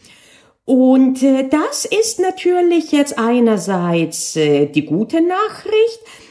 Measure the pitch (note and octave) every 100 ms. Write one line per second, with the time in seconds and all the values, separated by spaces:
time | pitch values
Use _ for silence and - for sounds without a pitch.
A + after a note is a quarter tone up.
0 | - - _ _ _ _ - C4 C4 C4
1 | C4 C4 C4+ C4 C4+ D4+ A4 C#5+ - G4+
2 | A4+ - F#4 F#4 F4 F4+ F4 E4+ D#4+ D4
3 | C#4+ - A3+ B3 A#3 G#3 F3 F#3 F3 E3+
4 | D#3 - - D#3+ D3+ C#3+ C#3+ D3 C3+ E3
5 | A3 E4 F4 F#4 G#4 - G#4 G#4+ A4+ -
6 | - - -